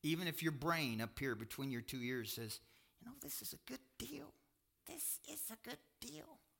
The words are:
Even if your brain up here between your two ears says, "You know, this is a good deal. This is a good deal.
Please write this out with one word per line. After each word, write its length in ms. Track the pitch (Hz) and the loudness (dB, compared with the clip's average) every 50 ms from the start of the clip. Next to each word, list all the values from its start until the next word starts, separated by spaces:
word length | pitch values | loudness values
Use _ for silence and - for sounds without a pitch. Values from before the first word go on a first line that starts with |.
Even 260 | - 151 165 170 185 165 | 4 4 4 4 4 2
if 140 | 156 - | 2 4
your 100 | 165 160 | 4 4
brain 480 | 151 127 139 165 170 160 147 123 113 110 | 4 4 4 6 6 6 6 4 4 2
up 180 | 113 110 - - | 2 0 0 0
here 160 | 139 135 117 | 2 2 2
between 380 | 107 110 104 - - 135 139 | 0 -2 -6 -4 -2 0 0
your 80 | 127 117 | 0 0
two 220 | 113 - - 127 | -2 -2 -2 0
ears 300 | 120 123 127 123 113 107 | 2 2 2 2 0 0
says, 280 | - 117 117 107 - - - - - - - _ _ _ | -2 -2 -2 -2 -4 -6 -8 -18 -20 -20 -20 _ _ _
"You 60 | - | -12
know, 100 | 233 269 - | -12 -10 -8
this 220 | - 143 - - | -6 -6 -4 -4
is 100 | 208 - | -4 -4
a 60 | - - _ | -6 -6 _
good 140 | - 254 - - - _ - | -8 -10 -10 -10 -16 _ -6
deal. 340 | 226 254 302 285 294 - - _ _ _ _ _ _ _ _ _ _ | -6 -4 -4 -6 -6 -8 -14 _ _ _ _ _ _ _ _ _ _
This 320 | - 349 311 - - - - - - | -10 -4 -2 0 0 0 -2 -4 -6
is 220 | - - - - | -4 -4 -4 -4
a 60 | 226 | -6
good 220 | 226 - 233 247 - - _ _ _ | -6 -6 -8 -8 -8 -10 _ _ _
deal. 380 | - 240 - - - 320 285 - _ _ _ | -10 -10 -8 -10 -12 -12 -16 -20 _ _ _